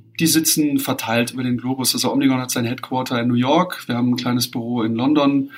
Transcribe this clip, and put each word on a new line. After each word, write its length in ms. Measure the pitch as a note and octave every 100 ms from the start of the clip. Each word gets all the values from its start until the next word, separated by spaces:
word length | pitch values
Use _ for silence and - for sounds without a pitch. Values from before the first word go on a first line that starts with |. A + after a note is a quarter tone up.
| - -
die 60 | E3
sitzen 520 | D#3 D#3+ - D3+ C#3
verteilt 540 | C3+ C3 - A#2 A#2+
über 100 | B2
den 140 | B2+ B2
Globus. 380 | B2 C3 B2
Also 180 | B2 B2
Omnigon 280 | C3+ C#3 C3
hat 100 | B2+
sein 160 | - A#2
Headquarter 540 | B2+ - B2+ B2 B2
in 80 | A#2+
New 60 |
York, 540 | A#2+ B2+ D#3+ F3+ - -
wir 80 | A#2+
haben 140 | B2
ein 60 | B2
kleines 340 | B2 B2 A#2
Büro 320 | A#2+ A#2 A#2+
in 120 | A2
London, 560 | A2+ C3 D3+ C#3 C#3 C3+